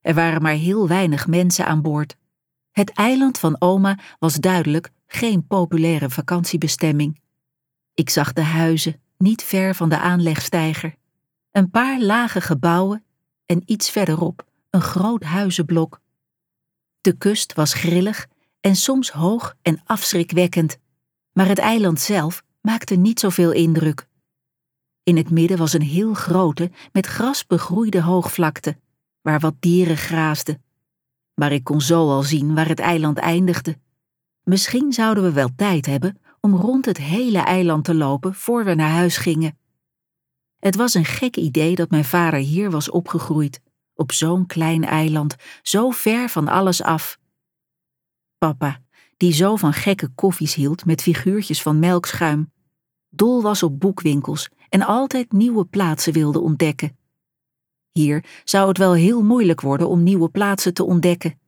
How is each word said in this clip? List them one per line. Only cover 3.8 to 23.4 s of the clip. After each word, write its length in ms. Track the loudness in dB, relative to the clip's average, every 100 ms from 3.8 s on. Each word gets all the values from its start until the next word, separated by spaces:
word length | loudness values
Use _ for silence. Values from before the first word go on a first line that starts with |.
| 2 0 -8 -2
was 160 | -2
duidelijk 560 | 0 0 0 0 -2 -4 _ _
geen 400 | -6 -2 -2 0
populaire 640 | -2 0 0 2 0 -2
vakantiebestemming. 1080 | -6 -4 -4 -2 -2 -4 -2 0 0 -2 -4 _ _ _ _ _ _ _
Ik 160 | -4 -2
zag 220 | 0 0
de 100 | 0
huizen 580 | -2 2 2 0 -2 -8 _ _
niet 260 | 0 0
ver 320 | -2 -2 0
van 140 | 0 0
de 100 | 0
aanlegsteiger. 1000 | 2 2 2 -2 -2 -2 -2 -4 -8 -12 _ _ _ _ _
Een 200 | 0 2
paar 300 | 2 0 0
lage 400 | 2 2 0 -4
gebouwen 640 | -2 0 2 2 0 -4 _ _ _ _ _
en 160 | -2
iets 260 | -2 -4 -2
verderop 560 | -2 -2 0 -2 -6 -18 _ _
een 100 | -2
groot 420 | 0 -2 -2 -2
huizenblok. 760 | -4 -2 -2 -2 0 0 0 -6 _ _ _ _ _ _ _ _ _ _
De 120 | 0
kust 400 | 0 0 -2 -4
was 220 | -2 -2
grillig 540 | 0 0 0 0 -4 -12 _ _ _
en 160 | 0 0
soms 340 | 2 0 -2
hoog 440 | -2 -2 -2 -6 -6
en 180 | -4 -4
afschrikwekkend, 960 | _ -4 -2 -2 0 0 0 2 -2 -4 _ _ _ _ _
maar 160 | 0 2
het 100 | 2
eiland 420 | 2 2 0 0
zelf 420 | 0 -2 -2 -6 _ _
maakte 340 | -4 -4 0
niet 260 | 2 2 2
zoveel 320 | -2 2